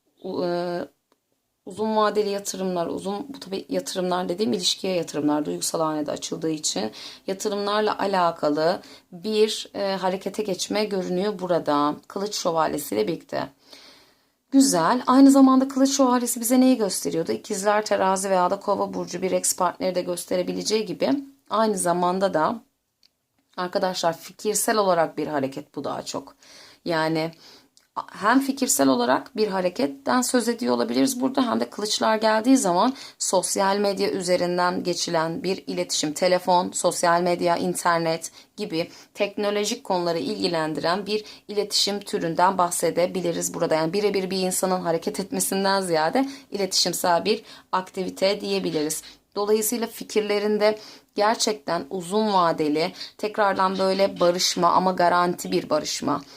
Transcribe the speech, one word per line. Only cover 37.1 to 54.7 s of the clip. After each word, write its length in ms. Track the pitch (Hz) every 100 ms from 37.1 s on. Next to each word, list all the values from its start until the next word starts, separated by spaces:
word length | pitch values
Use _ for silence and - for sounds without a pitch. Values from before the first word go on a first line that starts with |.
| 170
medya, 360 | 180 175 175 170
internet 760 | 180 175 180 170 165 165 - - - -
gibi 320 | 202 160 165 - -
teknolojik 680 | - 202 202 208 208 208 240
konuları 360 | - 185 175 165
ilgilendiren 840 | 190 208 196 165 156 143 165 185 190
bir 180 | 214 214 - -
iletişim 520 | 208 196 - - 202
türünden 580 | 202 202 170 165 180 190
bahsedebiliriz 960 | 175 - 170 160 180 185 175 170 175
burada. 220 | 170 165 156
Yani 180 | 165
birebir 360 | 196 208 190 185
bir 100 | 190
insanın 420 | 185 180 190 185
hareket 380 | 175 165 202 202
etmesinden 640 | 190 190 180 196 196 196
ziyade 480 | 190 160 160 247 269 - -
iletişimsel 760 | 202 190 - 185 170 185 170 185
bir 180 | 226 - - -
aktivite 680 | 185 185 - 185 - 190 202
diyebiliriz. 640 | 202 196 180 165 151 - - - _ -
Dolayısıyla 520 | 208 220 214 233 226
fikirlerinde 920 | - - 220 208 208 208 208 208 214 - - _ -
gerçekten 720 | 208 233 - 214 - 170 -
uzun 440 | 190 170 208 220
vadeli, 580 | 190 170 160 156 151 175 190 - -
tekrardan 600 | 214 208 202 196 190 190
böyle 400 | 190 190 196 185
barışma 520 | 175 180 - - 170